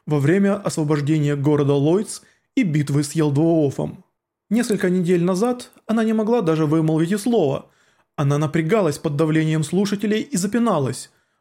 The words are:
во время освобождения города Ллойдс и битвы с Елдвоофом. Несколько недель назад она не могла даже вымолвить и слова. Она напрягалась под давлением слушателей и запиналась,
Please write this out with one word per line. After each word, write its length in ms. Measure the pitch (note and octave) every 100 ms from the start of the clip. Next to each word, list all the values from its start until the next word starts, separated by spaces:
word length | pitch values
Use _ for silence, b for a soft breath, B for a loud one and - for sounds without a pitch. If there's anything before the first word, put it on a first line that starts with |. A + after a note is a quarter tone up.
| -
во 120 | D3
время 360 | C#3 F#3+ G3+ G3
освобождения 800 | F3+ - D3+ D3+ C#3+ D#3 C#3+ C#3+
города 380 | C#3+ D3 C#3
Ллойдс 480 | C#3+ C#3+ F3+ A3 - b b b -
и 80 |
битвы 400 | G#3+ D3+ C#3 C#3+
с 80 | C#3+
Елдвоофом. 920 | D#3+ D3+ C#3 D#3+ E3 D3 - - - _ _ _ _ -
Несколько 400 | G#3+ A#3 G3+ F#3
недель 340 | F#3 E3+ F3+
назад 460 | E3+ F#3 A#3+ B3 - _ -
она 180 | A3+
не 100 | A3
могла 280 | A3 G#3+ A#3+
даже 240 | F3 D#3+ D#3
вымолвить 460 | D#3+ D#3 D#3 E3
и 60 | G#3
слова. 500 | A3+ A#3 D3 C#3 - b b b b -
Она 240 | C#3 C#3+
напрягалась 580 | D3+ E3 D#3+ A3 F3 C#3+
под 200 | E3 C#3+
давлением 460 | D#3+ D#3 D#3 D#3
слушателей 580 | D3 F3 G3+ G3+ G#3+ G#3+
и 140 | - G#3+
запиналась, 760 | G3+ A#3 A#3 F3 C3 B2+ - _ _ _